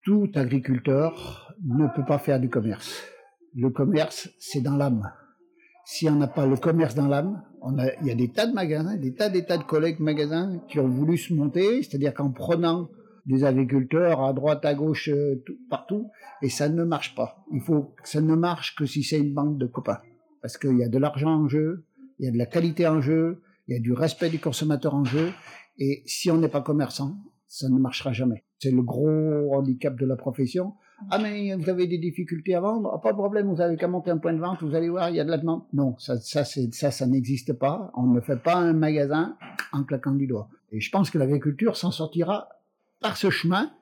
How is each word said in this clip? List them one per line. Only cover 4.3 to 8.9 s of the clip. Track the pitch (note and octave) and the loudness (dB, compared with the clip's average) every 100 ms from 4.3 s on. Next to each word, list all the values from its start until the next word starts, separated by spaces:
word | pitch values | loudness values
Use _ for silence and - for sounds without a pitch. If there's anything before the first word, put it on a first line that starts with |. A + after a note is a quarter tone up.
| _ | _
c'est | - C#3+ | -8 -4
dans | B2+ C#3+ | 0 2
l'âme. | C#3 A#2 F#2+ - - _ _ _ _ - | 2 0 -2 -10 -20 _ _ _ _ -20
Si | - - D#3+ | -14 -2 2
on | D3 | 2
n'a | C#3 | 2
pas | - C3+ | 2 2
le | C3 | 2
commerce | - E3 D#3 | 2 2 2
dans | A#2+ C#3 | 2 2
l'âme, | C#3+ E3+ G3+ - - | 2 0 -6 -12 -14
on | - C3+ | -6 0
a, | C3 - | 0 0
il | D3+ | -2
y | |
a | |
des | A#2 B2 | 0 0
tas | - A3+ | 0 0
de | |
magasins, | A#3+ F3 D3+ D#3+ | 0 -2 -2 -2